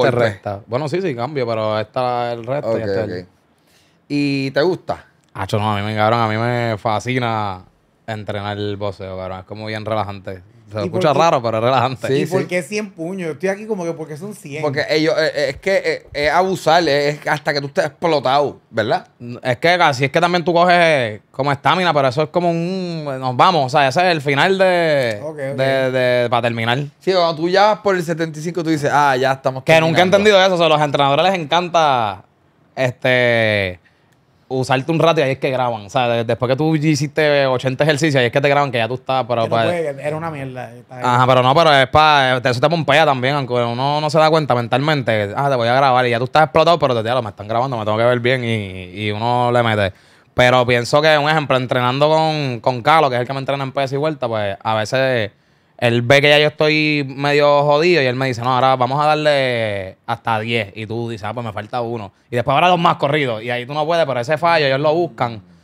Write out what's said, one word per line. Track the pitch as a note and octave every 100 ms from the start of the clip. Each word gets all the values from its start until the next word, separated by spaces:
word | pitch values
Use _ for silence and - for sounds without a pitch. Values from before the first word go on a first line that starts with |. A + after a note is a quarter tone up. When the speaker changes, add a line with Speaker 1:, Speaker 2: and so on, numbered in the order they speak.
| C3
Speaker 1:
golpe? | A#2+ A#2
Speaker 2:
recta. | G#2 G#2 G2+ G2+
Bueno, | A#2+ D3+
sí, | F3+
sí, | F#3+ A#2+
cambio, | B2 D3
pero | A#2 A2 G#2+ G#2+
esta | G#2+ C3 B2 A#2+ A#2+
es | A#2+
el | A2+
recto | C#3+ A2+ A2
y |
Speaker 1:
Ok, | G#2+
Speaker 2:
esta | F#2+
es | -
el | F2+
Speaker 1:
ok. | F2+ _ _ _ _ _ _ _ -
¿Y | C#3+ C#3+ C#3 C3+
te | C#3
gusta? | E3+ E3+ - E2+ - _ _
Speaker 2:
Acho, | - G2+ G#2+
no, | G#2+
a | G2+
mí |
me, | G#2 G#2+
cabrón, | G#2+ A#2
a | A2
mí | A2
me | A#2 A#2+ A#2 A2
fascina | A#2 G#2+ A#2+ B2+ A#2+ A2 G#2 F#2 F2+ _ _ _ -
entrenar | G#2+ G2+ G#2 G2+ G#2
el | G#2 G2+
boxeo, | G2+ G2 F#2+ F#2
cabrón. | F#2 F#2
Es |
como | F2+ G#2+ G#2+
bien | A2
relajante. | G#2+ G#2+ G2+ G2+ G2 F#2 - _ -
Se | G#2+
Speaker 3:
¿Y | G2
por | -
Speaker 2:
escucha | D#3+
Speaker 3:
qué? | C#3
Speaker 2:
raro, | E3 D3
pero | A2+ A2+
es |
relajante. | A#2 C3 B2 B2+ -
Speaker 1:
Sí, | C3+
Speaker 3:
¿Y | F3+
por | F#3
Speaker 1:
sí. | -
Speaker 3:
qué | F3+
cien | F3 G#3 G#3
puños? | F#3 D#3+ F#3+ E3+
Yo |
estoy | C3+ F#3+
aquí | G3 G#3+
como | G3+
que, | E3+
"¿Por | D#3 D3+
qué | D3
son | G3 G3+
cien?" | D3+ C#3+
Speaker 1:
Porque | D3+ C#3 C#3
ellos, | D#3 D#3 C#3+
eh, | D#3
eh, | C#3 C#3
es | -
que, | G3 G3
eh, | D#3+ D3 -
es | C#3+ D3
abusar, | D#3+ F#3+ F#3 D#3+ E3+ D#3+
es, | C#3+ C#3+ D3
es | D3
hasta | D3+ D#3+
que | C#3+
tú | C#3
estés | E3 D3+
explotado, | - E3+ D3+ B2+ C#3+ C#3 F2 _
¿verdad? | A2 G#2+ F3 - - A#2+ A#2+
Speaker 2:
Es | B2+ A#2+
que | E3
así | F3 E3 B2+
es | C#3
que | E3
también | E3+ F3+
tú | E3
coges | E3 F3+ F3 E3 D3 A#2 G#2 _
como | - C#3
estamina, | C#3 C3+ E3+ F3
pero | D3 C3+
eso | A#2+
es | D3+
como | F3+ F3
un, | E3+ E3+ F#3+ F3 E3 D3 C3
"Nos | C3 B2
vamos", | F3 E3+ B2+
o |
sea, | D3 C3+
ese | C#3+ F3+
es |
el | D#3+
final | C#3+ C#3 F3 G3
de, | F#3 F3 E3 C#3+ A#2+ G#2
Speaker 3:
Ok, | D3
ok. | D3+ C3+ C#3
Speaker 2:
de, | C3+ C3+ C3
de, | B2+ B2+ B2 A#2+
para | A#2
terminar. | A#2 A#2 A2+ B2 D3 -
Speaker 1:
Sí, | -
cuando | F#3 E3+
tú | D#3 E3+
ya | F#3 G#3
vas | G#3
por | G3+ F#3
el |
setenta | E3 D#3+ E3 D3+
y |
cinco, | E3 E3+
tú | D#3+
dices, | D#3 C#3+
"Ah, | C3+ C#3+ C3
ya | C3
estamos | C3 C3+ C3
Speaker 2:
Que | -
nunca | D#3+ D#3+ E3
he |
Speaker 1:
terminando". | F#3 G3
Speaker 2:
entendido | G#3 G3
eso, | F#3+
o | F3
sea, | E3
a |
los | D3+
entrenadores | D3+ C#3+ C#3 C#3+ F3+
les |
encanta, | F#3+ D3 E3 F3+ E3+ D#3 B2+ G#2+ G2 - _ _ _ _ -
este, | B2+ - C3 B2+ B2 A#2 A2 G#2 F#2+ F2 _ _ _ _ _ _ -
usarte | C3 C3 C3 C3
un | E3
rato | D#3+ D#3+
y |
ahí | C3+
es | C3+
que | D3+
graban. | B2+ B2 A2+ G2+
O |
sea, | C3 A#2+
de-, | A#2
después | A#2 A2+ B2
que | C3
tú | D#3
hiciste | D#3+ D#3 C#3+ D3 D3+ D3+ C#3+ C3+
ochenta | B2+ C3 C3
ejercicios, | D3+ D3 D#3+ C3+
ahí | A#2+
es |
que | C#3+
te | C#3+
graban | C#3 C#3+
que | A#2+
ya | A2
tú |
estás, | B2+ - C3 A#2+
pero | A#2
Speaker 3:
Que | A2+
no |
Speaker 2:
pues | A2+ A2+
Speaker 3:
puede, | F3 D#3+ C3+
que |
era | D3 D#3
una | E3
mierda, | D3 C3+ B2+ A#2
está | A#2+ - B2+
ahí. |
Speaker 2:
Ajá, | B2 B2 B2+
pero | B2+
no, | B2+
pero | C#3+ D#3+
es | C#3 B2+
pa-, | D3+ D#3 D3 C3 B2+
eso | C3 A#2+
te | D3
pompea | E3+ C#3+ C#3+
también, | D#3 C3 B2+
aunque | D3 B2
uno | B2 A#2 A#2 C#3 D3
no | D3+
se | D#3
da | D#3
cuenta | D#3+ D3
mentalmente. | B2 A2+ B2 D3 D3 A#2 A2 G2+ A2
"Ah, | C#3
te | B2+
voy | A#2
a |
grabar", | C3 C#3 B2 B2
y |
ya | A#2
tú |
estás | B2 D3+
explotado, | D#3 - D#3+ E3+
pero | C#3 A#2+
te, |
"Diablo, | A2 B2+
me | A2
están | - G#2
grabando, | A2+ C3+ A#2+
me |
tengo | G#2+ G#2+
que |
ver | A#2+ B2
bien", | A#2+ C3
y, | A#2 A2 G2 F#2 F2+ F#2 G#2+
y |
uno | G#2 A#2 B2 B2
le | A#2+
mete. | A#2 G#2+ G2 - _ _ _
Pero | - B2 B2+ A#2+
pienso | A#2+ A#2+ D3
que, | D#3 D3+
un | D3
ejemplo, | D#3 C3+ C3
entrenando | B2+ B2+ B2 C3+ D3+
con, | D#3 D#3+ D#3 C#3 A#2
con | C3 B2
Calo, | B2+ D#3+ C#3+
que | A#2+
es |
el | B2
que |
me | C3+
entrena | C3+ C#3
en | C3+
peso | C#3 C3+
y | C#3
vuelta, | D#3 C#3 A#2+
pues, | A2 G2+ G2
a | A2
veces | A2 G#2+ C3 C3 B2 G2+ - _ _ _ -
él | A#2+ A#2
ve | A#2+ C#3
que | C#3+
ya | D3
yo | D3+
estoy | - D#3 D#3 D3+ D3 C3+ C3+
medio | C#3+ D3 D3 C#3+
jodido | D3 D3 F3 E3
y | C3
él |
me | B2 C3+
dice, | A#2
"No, | A#2+
ahora | B2+ C3 C3
vamos | B2 C#3+
a | D3+
darle | D3+ D3+ C#3 C3 A#2 A2 G2+ F#2+ - -
hasta | A#2 - A2
diez". | A2+ A#2 G2
Y | G2 A2
tú | A2+ A#2
dices, | A2
"Ah, | G#2
pues | A#2
me | A#2
falta | G#2 G#2+ B2
uno". | A#2 A#2 G2 _ _
Y | A#2+
después | A#2+
habrá | C3+ F3+
dos | F3
más | E3+ D#3+
corridos. | C#3+ D#3 C3 A2
Y | A#2
ahí | A#2+ B2
tú |
no | D3
puedes, | D3+ E3+ C#3+
pero | B2
ese | A#2+ D#3
fallo | E3+ E3 C#3+
ellos | C3+
lo | D3+
buscan. | D#3+ E3+ - A#2+ A2+ - _